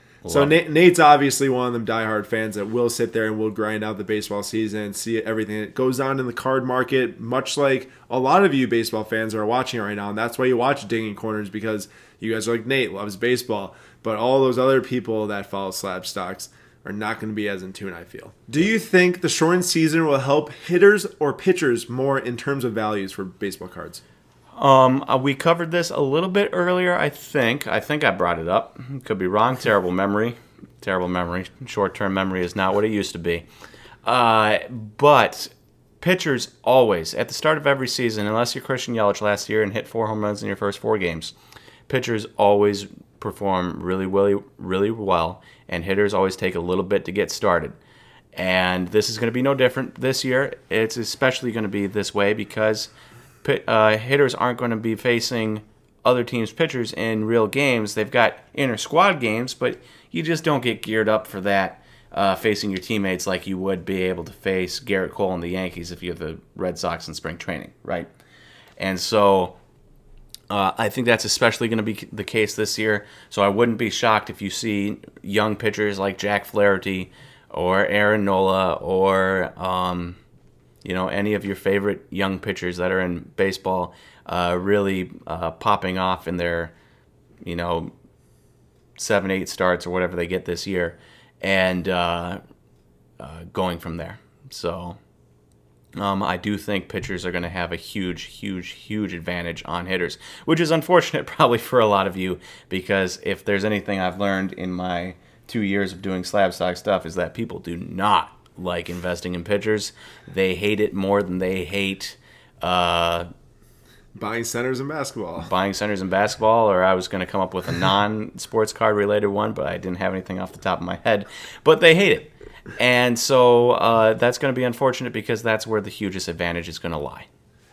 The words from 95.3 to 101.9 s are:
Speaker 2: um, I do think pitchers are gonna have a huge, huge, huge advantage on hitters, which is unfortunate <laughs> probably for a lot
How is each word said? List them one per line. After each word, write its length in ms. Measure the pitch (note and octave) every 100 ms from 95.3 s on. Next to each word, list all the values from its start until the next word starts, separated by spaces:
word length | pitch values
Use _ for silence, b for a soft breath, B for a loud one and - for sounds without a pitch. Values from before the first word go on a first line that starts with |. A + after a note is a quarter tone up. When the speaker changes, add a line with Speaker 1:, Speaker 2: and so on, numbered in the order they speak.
| _ _ _ _ _ _ -
Speaker 2:
um, 260 | G2+ G2
I 160 | G2 F2+
do 200 | G#2 G2+
think 300 | - G2+ F2+
pitchers 380 | G2+ - F#2 F2+
are 60 |
gonna 180 | F2+ F2
have 220 | F2+ E2+
a 40 | E2+
huge, 460 | - G#2+ F2+ D#2+
huge, 460 | - - G2+ F#2 F2
huge 440 | - - G#2+ G2
advantage 500 | F2 E2 F2 E2+ E2 -
on 200 | E2+ F2+
hitters, 300 | F#2+ F2 - B B -
which 140 | D#3+
is 100 | E3
unfortunate 540 | E3 - F3+ E3 D#3 C#3
<laughs> 20 |
probably 300 | - C#3 A#2+
for 220 | - B2+
a 80 |
lot 200 | A2